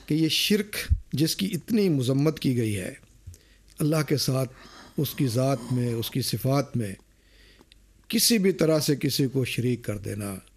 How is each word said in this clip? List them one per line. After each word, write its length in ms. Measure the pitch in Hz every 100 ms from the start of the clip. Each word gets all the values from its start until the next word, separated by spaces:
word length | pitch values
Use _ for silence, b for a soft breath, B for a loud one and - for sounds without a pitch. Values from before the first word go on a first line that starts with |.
| -
कि 60 |
ये 140 | 156 156
शिरक 480 | - - 208 208 - - - -
जिसकी 320 | 131 156 - 196
इतनी 400 | 170 - 220 190
मजम्मत 500 | 143 123 135 151 147
की 160 | 143
गई 180 | 120 110
है, 240 | 101 90 - - _ - b b b b -
अल्लाह 220 | 151 160
के 140 | 143 143
साथ 280 | - 131 127 B B B B -
उसकी 280 | 139 - 135
ज़ात 400 | 117 135 127 117
में, 220 | 123 123
उसकी 280 | 117 113 135
सिफ़ात 540 | 117 101 131 139 135 123
में 180 | 104 95 _ _ b b b b b - _ _ -
किसी 280 | 226 - 233
भी 140 | 190
तरह 240 | - 160 156
से 160 | 143 135
किसी 300 | - - 131
को 180 | 131
शरीक 400 | 123 - 120 120
कर 140 | - 104
देना, 420 | 101 101 101 95 -